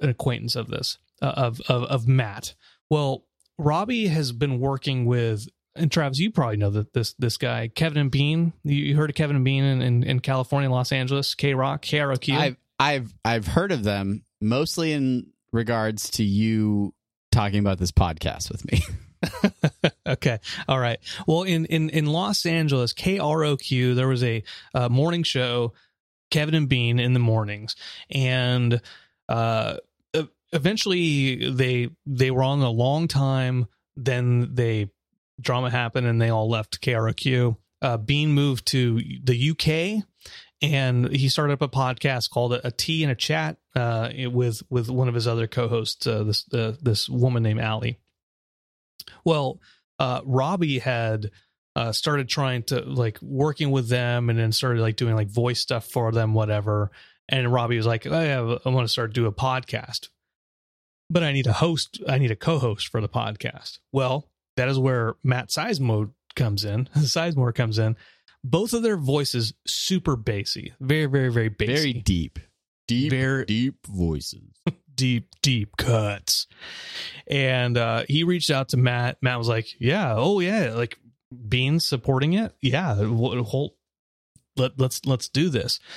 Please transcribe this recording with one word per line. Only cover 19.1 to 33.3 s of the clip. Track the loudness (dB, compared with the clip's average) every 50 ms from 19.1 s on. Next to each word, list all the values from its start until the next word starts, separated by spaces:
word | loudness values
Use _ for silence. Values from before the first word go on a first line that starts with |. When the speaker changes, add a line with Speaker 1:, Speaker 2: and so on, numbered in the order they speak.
| _ _ -6
Speaker 1:
<laughs> | -6 -2 0 0 0 0 _ -2 -2 0 _ -2 -2 -2 _ _ -4
Okay. | -4 0 0 -2 -2 -2 -6 -10 -10 -8 -2 -2
All | 0 0
right. | 2 0 -2 -4 -8 -12 -12 -4 0
Well, | 2 2 2 2
in, | 2 0 0 0
in, | 0 0 0 0 2
in | 0 0 2
Los | 2 2 0 0 0 -2 0 0
Angeles, | 0 0 2 2 2 2 2 2 0 -2
K | -2 0 0 0 0
R | 0 0 0 2 2
O | 0 0 -2
Q, | -2 -2 0 2 2 2 2
there | 2 2 2
was | 2 2 2
a, | 0 0 -2 -4 -8 -16 -20 -18 -6 -2
uh, | -2 0 2
morning | 2 2 2 2 2 0 -2
show, | -2 0 -2 -2 0 0 0 -2 -2 -4 _ _ _ _ _ _ _ _ _ _ _
Kevin | 0 0 2 2 2
and | 2 2 2
Bean | 2 2 2 2 2 2
in | 2 4 4
the | 4
mornings. | 4 4 4 2 0 -2 -6 -8 -8 -10 -10 -10 -12 -16 -18 -18 -16 -6
And, | -2 -2 0 0 0 0 2 2 2 2 4 2 2 0 -2 -6 -16 -20 -20 _ _ _ _ -4
uh, | -2 0 0 2 0 0 -2 -2 -6 -8 -12 _ _ _ _ _ -4
e-, | -4 -4 -4 _ _ _ _ -4
eventually | 0 2 2 0 0 0 0 0 2 2 2 2 2 2 0 0 0 -2 -2
they, | 0 2 2 2 2 0 -2 -4 -6 _ _
they | -6 0 0 2 2
were | 2 2 2
on | 2 2 2
a | 2 2
long | 2 2 2 2 2 0 0 0
time. | 0 0 2 2